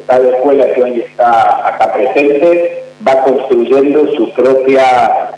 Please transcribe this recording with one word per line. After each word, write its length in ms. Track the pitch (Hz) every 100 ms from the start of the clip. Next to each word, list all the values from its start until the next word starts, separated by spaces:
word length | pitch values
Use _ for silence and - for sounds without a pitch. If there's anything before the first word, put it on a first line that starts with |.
| -
Cada 240 | 127 127
escuela 420 | 127 139 135 117
que 100 | 127
hoy 220 | 123 120 -
está 640 | - 104 104 - - -
acá 240 | - 113
presente 920 | 123 127 135 147 143 170 170 170 - - - -
va 160 | 135
construyendo 880 | 131 127 - 120 113 135 143 147 147
su 180 | - 113
propia 1000 | - 127 135 131 135 131 123 113 - -